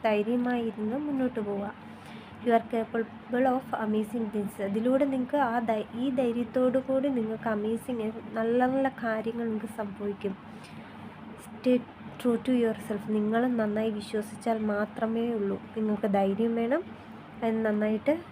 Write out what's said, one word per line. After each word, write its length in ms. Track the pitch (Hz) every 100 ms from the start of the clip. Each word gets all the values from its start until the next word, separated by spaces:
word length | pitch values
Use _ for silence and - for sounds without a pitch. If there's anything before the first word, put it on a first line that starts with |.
ധൈര്യമായിരുന്ന് 920 | 226 208 214 247 247 247 226 214 214 262 294
മുന്നോട്ട് 340 | 277 254 247 202
പോവുക. 240 | 196 202 - - - - - - -
You 80 | 240 226
are 60 | 226
capable 760 | 233 220 233 220 220 - 240 262 254
of 100 | - - 220
amazing 420 | 214 214 240 220
things. 200 | 208 202 - 202
ഇതിലൂടെ 380 | 214 233 262 285
നിങ്ങൾക്ക് 260 | 262 247 294 262
ആ 40 | 233 226
ധൈ-, 200 | 220 208 220
ഈ 20 | 269 254
ധൈര്യത്തോടു 600 | 247 233 240 254 254 262 262
കൂടി 240 | 262 277 254
നിങ്ങൾക്ക് 320 | 220 220 226 214
അമേസിങ് 520 | 214 226 - 240 214 220 - 226
നല്ല 220 | 226 240 254
നല്ല 140 | 269 269 262
കാര്യങ്ങൾ 420 | 226 220 220 233 233
നിങ്ങൾക്ക് 220 | 220 214 -
സംഭവിക്കും. 560 | 208 190 202 196 202 190 - - - - - - - - - - -
Stay 280 | - 254 247 - - - -
true 160 | 247 233 240
to 60 | 247
yourself. 400 | 233 214 - 208 208 214
നിങ്ങൾ 240 | 208 226 254 240
നന്നായി 320 | 214 208 220 208
വിശ്വസിച്ചാൽ 600 | 208 220 214 - 240 220 214
മാത്രമേ 540 | 208 214 - 226 226 233 233
ഉള്ളൂ. 180 | 196 196 - 226
നിങ്ങൾക്ക് 360 | 214 208 214 196
ധൈര്യം 380 | 196 196 226 233
വേണം, 220 | 233 294 - - - - - -
അത് 180 | 226 220 220
നന്നായിട്ട് 480 | 208 214 214 214 320 -